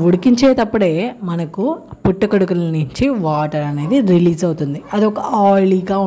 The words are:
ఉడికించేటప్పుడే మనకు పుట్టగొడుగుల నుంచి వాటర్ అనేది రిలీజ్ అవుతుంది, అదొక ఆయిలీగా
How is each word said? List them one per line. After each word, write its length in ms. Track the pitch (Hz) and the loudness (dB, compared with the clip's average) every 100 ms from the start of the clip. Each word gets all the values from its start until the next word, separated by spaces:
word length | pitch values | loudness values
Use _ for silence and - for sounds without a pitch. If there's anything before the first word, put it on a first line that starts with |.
| 170 | 2
ఉడికించేటప్పుడే 880 | 180 262 240 269 262 220 220 185 160 233 247 190 | 2 4 4 4 2 0 0 0 0 -4 -6 -8
మనకు 360 | 170 160 175 240 320 - - - | -6 -6 -4 -4 -4 -10 -6 -2
పుట్టగొడుగుల 580 | 190 208 202 180 175 170 160 | 0 0 0 0 0 -2 -2
నుంచి 280 | 143 - 269 247 160 | -4 -2 -2 0 -2
వాటర్ 400 | 151 151 156 147 | -2 -2 -4 -4
అనేది 280 | 143 151 269 208 | -4 0 0 4
రిలీజ్ 300 | 175 175 165 175 | 4 4 0 -2
అవుతుంది, 320 | 160 143 143 - 208 | -2 -4 -6 -6 0
అదొక 240 | 214 208 - 240 | 0 -2 -4 0
ఆయిలీగా 560 | 196 196 190 185 185 196 | 4 4 4 0 0 -2